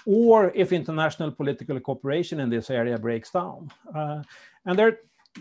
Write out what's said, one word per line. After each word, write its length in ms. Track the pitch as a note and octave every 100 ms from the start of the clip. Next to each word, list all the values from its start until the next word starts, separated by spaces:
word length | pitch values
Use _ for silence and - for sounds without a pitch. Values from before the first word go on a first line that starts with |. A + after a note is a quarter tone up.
| A3
or 480 | G#3+ A#3 A3 F#3 G3+
if 160 | F#3
international 600 | F3 C#3 D#3 D#3 D#3 D3+
political 460 | A#2+ C#3+ C3+ B2+ C3
cooperation 580 | C3+ C3 C3+ D#3 E3+ D#3+
in 100 | B2+
this 200 | A#2 A2
area 280 | B2 A#2+ A#2
breaks 340 | A#2 A2+ -
down. 380 | F3+ F3+ B2+ D3+ - -
Uh, 300 | D#3 D3+ D3+ C#3+ - - _ F#3
and 140 | F#3+
there, 200 | A3 A3 _ _ _ -